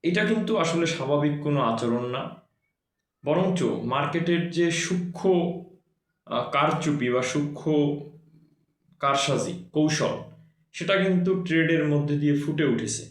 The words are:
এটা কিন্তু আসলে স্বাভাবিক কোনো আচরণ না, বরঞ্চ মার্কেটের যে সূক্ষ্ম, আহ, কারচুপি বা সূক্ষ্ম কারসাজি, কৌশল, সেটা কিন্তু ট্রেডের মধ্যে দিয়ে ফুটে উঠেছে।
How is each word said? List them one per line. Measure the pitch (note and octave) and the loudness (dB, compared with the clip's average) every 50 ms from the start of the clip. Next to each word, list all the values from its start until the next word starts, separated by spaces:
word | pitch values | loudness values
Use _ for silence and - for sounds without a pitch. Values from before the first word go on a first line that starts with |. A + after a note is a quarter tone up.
এটা | - E3 F3+ G#3+ G#3 | 0 0 0 2 2
কিন্তু | - A3+ A3 G3 G#3+ A3+ | 2 0 0 0 0 0
আসলে | G3+ E3 - E3 E3+ E3+ | 0 0 0 0 0 0
স্বাভাবিক | D#3 - - C3+ C3+ D3 D3 D3 D3+ D3 C#3+ | 0 -2 -4 -2 0 0 2 2 0 0 -2
কোনো | D3 D3 D3 C#3 | -2 0 0 2
আচরণ | B2 A2+ A2+ A2+ B2 A#2 A#2 A#2+ B2 | 2 0 0 0 0 0 0 0 -2
না, | B2 B2 C3+ - - - - _ _ _ _ _ _ _ _ _ _ _ _ _ _ _ _ - | -4 -6 -6 -8 -10 -12 -16 _ _ _ _ _ _ _ _ _ _ _ _ _ _ _ _ -2
বরঞ্চ | C#3 D3+ F3 F#3+ F#3+ - - | 0 2 2 2 2 2 0
মার্কেটের | B2+ A2+ - - A2+ A#2+ B2+ C#3 C#3+ D3 - E3+ E3 E3+ F3 E3+ E3+ - | 0 0 0 -2 -2 -2 -2 0 -2 0 -2 -2 0 2 2 0 0 -2
যে | - E3+ F3 E3+ | 0 0 0 2
সূক্ষ্ম, | E3 - - - F#3 F3+ F3 - - - - F#3+ F#3 F3 E3+ F3+ - - - - - _ _ _ _ _ _ _ _ _ _ | 0 -2 -2 -2 -2 -2 -4 -6 -8 -2 2 2 2 4 2 0 -4 -6 -10 -16 -20 _ _ _ _ _ _ _ _ _ _
আহ, | - - A#2+ - - | -6 -4 -4 -4 0
কারচুপি | - C#3 D3 D#3 D#3+ D3+ C#3+ D#3 C#3+ B2+ B2 B2 | 0 2 2 2 0 0 0 -2 0 0 0 0
বা | B2 B2+ | 0 0
সূক্ষ্ম | B2+ - - D3+ D3 D3 - - - D#3+ D3+ D3 C#3+ C#3+ D3 - - - - - _ _ _ - _ _ _ _ _ _ _ _ _ _ _ _ | 0 0 -2 -2 -2 -2 -6 -6 -2 0 2 2 2 2 0 -4 -8 -14 -18 -20 _ _ _ -20 _ _ _ _ _ _ _ _ _ _ _ _
কারসাজি, | - C#3 C#3 C#3 - D3+ C3+ A2+ G#2 - F3+ - - - | 0 0 2 2 0 0 0 -2 -2 -4 -8 -10 -14 -4
কৌশল, | - D3+ D3+ D#3 - - B2+ - - - - - - - - _ _ _ _ _ | 0 2 2 2 2 0 0 -2 -2 -4 -10 -14 -18 -20 -20 _ _ _ _ _
সেটা | _ - E3+ F3+ G3 | _ -8 -2 0 2
কিন্তু | G3 F#3+ F#3+ F#3 F3+ F3 F#3 F#3+ F#3 | 2 2 2 2 2 2 2 0 0
ট্রেডের | - - D#3+ E3 E3 D#3+ E3 D#3 D3+ | 0 0 2 2 4 4 2 2 2
মধ্যে | D3+ D3 C#3+ C#3+ D3 D3 | 2 2 2 2 0 0
দিয়ে | D3 D3 D3 C#3+ | 2 2 2 2
ফুটে | C#3+ - D#3+ D3+ D3+ D#3 | 2 0 -2 0 0 2
উঠেছে। | C3+ A#2 A#2 - - - - - - | 2 2 0 0 -4 -6 -8 -8 -14